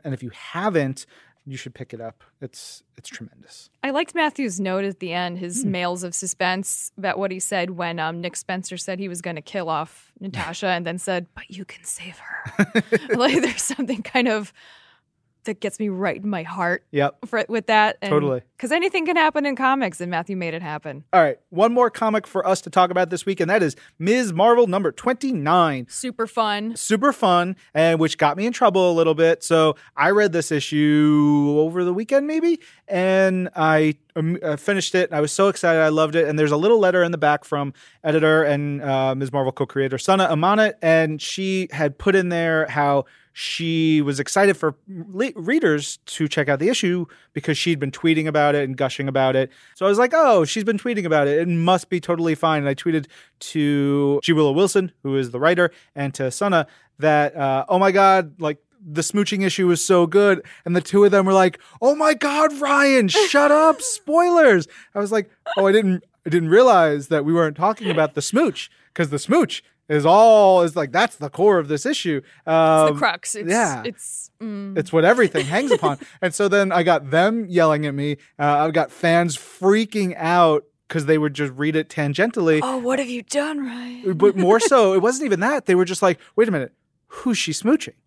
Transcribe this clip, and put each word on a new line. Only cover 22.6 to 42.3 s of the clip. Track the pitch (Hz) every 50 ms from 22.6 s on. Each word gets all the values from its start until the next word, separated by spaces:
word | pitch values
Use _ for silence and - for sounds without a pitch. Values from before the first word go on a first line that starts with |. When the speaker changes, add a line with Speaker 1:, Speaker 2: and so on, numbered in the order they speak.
Speaker 1:
to | - 170
talk | - 185 180 180
about | 180 180 185 165
this | 180 165 -
week, | 196 190 -
and | 170 165
that | 202 220 175
is | 147 - - - - _ -
Ms. | 160 196 233 254 247 202 160
Marvel | 165 202 233 233 240 240
number | 185 180 202 190 151
twenty-nine. | - - - 240 254 - - 262 254 160 143 151 175 180 170 156 139 127 120 -
Speaker 2:
Super | - - - 247 - - 226
fun. | 220 - 240 220 208 208 208 214 226 233
Speaker 1:
Super | - - - 214 202 254 285 -
fun, | - 226 190 175 175 175 185 185 _ _ _ -
and | 151 160 165 165 156
which | 160 151 -
got | - 156 147 143
me | 185 208
in | 240 226
trouble | - 247 208 185 190 185 180
a | 170
little | 165 165 160 156
bit. | 151 165 165 165 - -
So | - 165 160 156 156 143 - - _ -
I | 139 147 175
read | 202 214 208 190
this | 160 170 - -
issue | 160 143 - - 156 147 151 151 151 151 151 151 151 147 147 147 147 147 143 147 147
over | 151 160 160 170 180 180
the | 180 180
weekend, | 202 226 - 269 277 285
maybe, | 302 311 320 330 339 330 - - - _ _ _
and | - 196 180 185 190 190 190 190 190 185 185 180 - -
I, | 175 156 156 156 156 156 156 147 _ _ _ -
um, | 165 156 165 175 - -
uh, | 156 147
finished | 143 - 208 202 190 - - -
it, | 185 - -
and | 170
I | 147
was | 151 143
so | - - 196
excited. | 202 185 - - 170 165 160
I | 160 156
loved | 151 156 156 151 151
it. | 165 160
And | 147 151 156
there's | 156 147
a | 147
little | 151 175 214 233 220
letter | 190 180 180 180 175
in | 170
the | 170
back | 151 151 147 147 - -
from | - 156 143 143 139 - _ - - _ _ -
editor | 156 151 160 156 156 156 160 156
and, | 147 143 143 147 147 143 139
uh, | 143 139 135 135 131 135 131
ms | 135 139 127 139
Marvel | 139 131 131
co-creator | - - 139 - - 139 135 131 135
Sana | 127 - 190 190 196 185 165
Amanat, | 165 147 170 190 208 220 220 208 - -
and | 165 160 165 160 160 156 156 143
she | - - - 190 190 190 190 190 185 -
had | - 156 156 143 139
put | - - 202 190
in | 196 180
there | 175